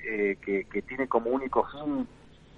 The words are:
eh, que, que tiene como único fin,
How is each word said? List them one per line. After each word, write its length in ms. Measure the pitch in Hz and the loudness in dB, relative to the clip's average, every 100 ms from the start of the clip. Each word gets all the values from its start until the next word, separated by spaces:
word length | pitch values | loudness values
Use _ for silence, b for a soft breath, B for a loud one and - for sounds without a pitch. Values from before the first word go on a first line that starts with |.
eh, 320 | 117 107 101 98 | -6 0 2 0
que, 200 | 98 98 | 0 -2
que 180 | 92 104 | 0 -6
tiene 240 | - 135 131 | -6 -4 2
como 240 | 117 117 | 2 2
único 380 | 131 135 120 - | 0 2 0 0
fin, 380 | 143 294 277 123 - - - - | -2 -4 -2 -2 -8 -20 -20 -20